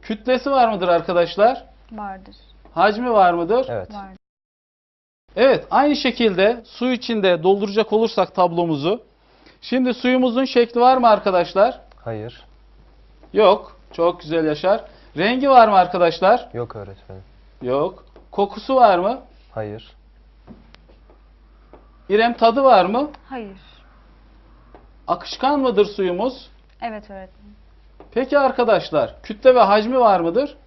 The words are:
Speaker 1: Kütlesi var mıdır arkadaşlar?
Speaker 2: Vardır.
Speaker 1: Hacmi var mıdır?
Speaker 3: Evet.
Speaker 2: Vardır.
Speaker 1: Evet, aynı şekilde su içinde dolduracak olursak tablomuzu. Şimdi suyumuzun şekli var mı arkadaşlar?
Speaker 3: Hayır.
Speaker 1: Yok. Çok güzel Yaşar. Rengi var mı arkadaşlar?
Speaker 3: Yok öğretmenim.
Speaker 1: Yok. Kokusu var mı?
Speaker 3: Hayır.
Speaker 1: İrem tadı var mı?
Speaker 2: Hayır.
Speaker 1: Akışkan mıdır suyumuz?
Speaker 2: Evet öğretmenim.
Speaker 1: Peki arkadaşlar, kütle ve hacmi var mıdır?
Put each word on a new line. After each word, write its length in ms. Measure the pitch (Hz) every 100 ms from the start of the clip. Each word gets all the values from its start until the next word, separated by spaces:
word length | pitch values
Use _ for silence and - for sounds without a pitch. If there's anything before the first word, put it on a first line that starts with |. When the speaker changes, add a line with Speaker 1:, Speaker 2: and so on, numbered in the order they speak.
Speaker 1:
Kütlesi 480 | - 214 - 254 262
var 180 | 269 240
mıdır 200 | 208 180
arkadaşlar? 760 | 170 165 175 170 - 214 269 - _ _
Speaker 2:
Vardır. 440 | 220 202 190 190 - _ _ -
Speaker 1:
Hacmi 400 | - 190 214 247
var 200 | 220 180
mıdır? 340 | 170 170 233 262
Speaker 3:
Evet. 260 | 113 92
Speaker 2:
Vardır. 220 | 104 98 95 _ _ _ _ _ _ _ _ _ _ _ -
Speaker 1:
Evet, 300 | 254 202 -
aynı 260 | 208 294 285
şekilde 680 | 262 240 233 180 196 240
su 280 | 226 - 247
içinde 500 | 247 247 226 190 175
dolduracak 500 | 170 196 202 202 214
olursak 420 | 220 226 - 180
tablomuzu. 680 | - 180 170 170 151 147 226 _ _ _ _ _ _
Şimdi 340 | - 247 254
suyumuzun 500 | - 247 254 254 233
şekli 360 | 262 254 233 233
var 160 | 247 254
mı 120 | 240
arkadaşlar? 720 | 208 208 185 165 190 220 247 _ -
Speaker 3:
Hayır. 480 | - 110 110 - - _ _ _ _ _ _ _ -
Speaker 1:
Yok. 440 | - 208 208 - - _
Çok 280 | - 170 170
güzel 240 | 151 165
Yaşar. 400 | 156 151 185 214 - - - 139
Rengi 340 | 190 254 277
var 180 | 262 220
mı 60 |
arkadaşlar? 720 | 196 180 185 170 165 185 240 -
Speaker 3:
Yok 220 | 120 117 113
öğretmenim. 460 | 98 95 _ 95 95 _ _ _
Speaker 1:
Yok. 420 | 123 135 165 185 _ - _
Kokusu 440 | - 202 214 -
var 240 | 262 233 180
mı? 220 | 180 262 - _ _
Speaker 3:
Hayır. 420 | - 107 107 - _ _ _ _ _ - - _ - _ - _ _ _ _ _ _ _ - _ _ _
Speaker 1:
İrem 280 | 202 233 233
tadı 260 | 226 226
var 220 | 269 220
mı? 260 | 180 226 294 - _
Speaker 2:
Hayır. 280 | 262 214 190 - _ _ _ _ _ _ _ _ _ _ - _ _ -
Speaker 1:
Akışkan 520 | 175 - - 254 294
mıdır 260 | 262 202 202
suyumuz? 640 | - 185 180 240 262 - _ _ _
Speaker 2:
Evet 280 | 233 214 208
öğretmenim. 460 | 196 190 _ 208 208 _ _ _ _ -
Speaker 1:
Peki 260 | - 262 285
arkadaşlar, 840 | 269 - 233 202 233 156 117 -
kütle 320 | - 214 262
ve 60 | 254
hacmi 380 | 196 208 214 262
var 220 | 233 190
mıdır? 360 | 170 180 285 -